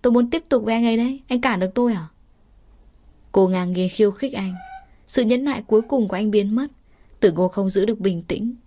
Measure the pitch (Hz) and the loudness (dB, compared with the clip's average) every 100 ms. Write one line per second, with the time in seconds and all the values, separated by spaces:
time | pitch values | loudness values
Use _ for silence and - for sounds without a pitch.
0 | 247 240 240 320 - 254 214 226 233 226 | 4 2 2 -2 0 0 2 0 2 2
1 | 240 269 - 247 247 196 185 214 240 202 | -2 -4 -4 -2 0 0 -2 0 0 0
2 | 160 _ _ _ _ - - - - _ | -6 _ _ _ _ -20 -20 -20 -20 _
3 | - - - 196 185 185 180 180 185 185 | -20 -20 -2 2 4 2 -2 -2 -2 2
4 | 208 196 269 240 190 180 - - - - | 0 2 -6 -6 -8 -8 -14 -18 -20 -20
5 | - - 226 247 285 269 214 220 233 269 | -4 0 2 0 0 -4 0 0 2 -2
6 | 202 190 214 208 202 226 285 - _ _ | 0 -2 0 0 0 -2 -4 -10 _ _
7 | - - 208 160 180 202 190 190 208 214 | -20 2 2 4 0 0 -2 0 0 0
8 | 190 170 165 - 226 240 | -2 -2 -6 -4 -4 -8